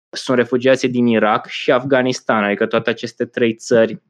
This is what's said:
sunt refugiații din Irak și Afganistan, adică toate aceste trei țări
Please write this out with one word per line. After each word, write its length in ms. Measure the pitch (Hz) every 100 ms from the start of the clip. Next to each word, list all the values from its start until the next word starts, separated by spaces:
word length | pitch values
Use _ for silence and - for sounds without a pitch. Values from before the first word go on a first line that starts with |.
| _
sunt 280 | - - 127
refugiații 520 | 117 127 127 131 127
din 180 | 123 120
Irak 400 | 110 107 113 -
și 240 | - -
Afganistan, 720 | 135 135 131 127 127 - 113
adică 220 | 101 101 107
toate 240 | 113 110
aceste 360 | 113 117 - 120
trei 300 | - 120 113
țări 460 | - 120 110 101